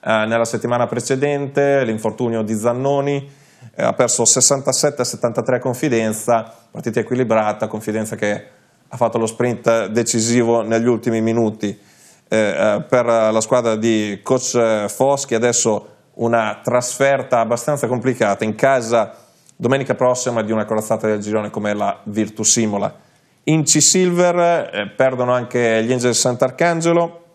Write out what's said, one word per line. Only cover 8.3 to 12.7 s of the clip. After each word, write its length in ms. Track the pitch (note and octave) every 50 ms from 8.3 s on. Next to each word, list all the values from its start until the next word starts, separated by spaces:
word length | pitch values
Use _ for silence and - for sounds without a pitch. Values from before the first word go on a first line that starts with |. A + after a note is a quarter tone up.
| G2+ - - - _ _ _ _ _ _ _ _
ha 60 | -
fatto 220 | A#2+ A#2+ A2+ A2+ A#2+
lo 80 | A2+
sprint 600 | G#2+ A2+ - B2 B2 A#2+ - - A#2 A#2 A2+ G#2+ F#2+
decisivo 760 | A2 A#2 A#2 - - A#2 A2 A2+ A#2 B2 A#2 A2+ A#2 A#2
negli 260 | G#2+ A2 A2+ A2+ A#2 B2
ultimi 320 | A#2+ A2 A2 B2 A2+ A2+
minuti, 580 | A2 A2+ A2+ A#2 A2+ G#2+ G#2 G#2+ - G2+ G2 - _ _ _ _ - - - _ _ _
eh, 80 | A2 A2
eh, 480 | G#2+ G#2 F2 C#2+ G2 G#2+